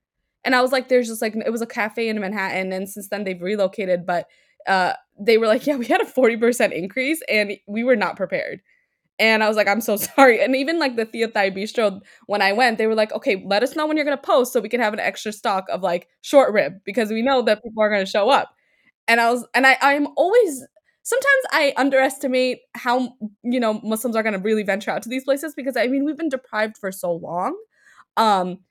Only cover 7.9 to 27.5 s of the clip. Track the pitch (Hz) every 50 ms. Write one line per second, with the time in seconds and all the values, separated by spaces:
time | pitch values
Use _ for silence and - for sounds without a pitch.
7.9 | 247 208 190 170 - - 185 175 196 160 - - - 190 _ _ _ _ _ _
8.9 | _ _ _ _ _ - 214 220 220 214 220 214 220 214 202 196 202 226 - 240
9.9 | 208 208 - - - - 277 254 226 - 196 233 269 269 277 302 339 339 302 269
10.9 | 240 226 220 220 - 226 226 220 - 214 196 196 185 190 208 214 - 240 220 202
11.9 | 190 202 - _ - _ _ - 202 202 196 196 202 226 254 240 226 - 220 220
12.9 | 220 220 214 214 - 220 - 277 202 190 175 190 196 208 240 277 - 320 302 311
13.9 | 302 311 285 294 277 277 - - 349 269 254 - - 240 196 214 240 240 233 208
14.9 | 208 208 - 190 196 - - 214 208 - - 226 196 190 190 - - 185 185 180
15.9 | 175 185 - _ _ _ - - 302 277 247 202 214 208 143 151 190 - - 202
16.9 | 196 247 220 208 220 226 233 269 277 254 226 220 214 208 - 226 220 220 214 208
17.9 | 208 202 190 190 - - 196 247 277 208 - - _ _ _ _ _ _ _ _
18.9 | _ _ - - 233 240 233 233 247 247 226 - - 240 269 269 254 - 269 277
19.9 | 285 294 294 - - - 320 370 440 494 440 339 277 247 262 - _ _ _ _
20.9 | _ _ - - 466 523 523 554 554 523 508 - - 320 294 277 - 233 269 277
21.9 | 269 262 262 269 262 - - 254 254 254 254 254 240 - _ _ - - - 247
22.9 | 247 262 254 - - - 214 208 - _ - 240 247 254 233 220 214 214 - 214
23.9 | 220 220 - 240 220 226 214 226 202 190 185 220 220 214 202 202 196 214 - 240
24.9 | 160 147 - 233 254 262 254 277 277 277 330 311 - 302 247 269 247 247 214 247
25.9 | 269 277 277 302 294 294 330 302 262 254 - - 226 214 214 214 214 - 208 190
26.9 | 190 - - 175 170 165 - 143 165 175 190 262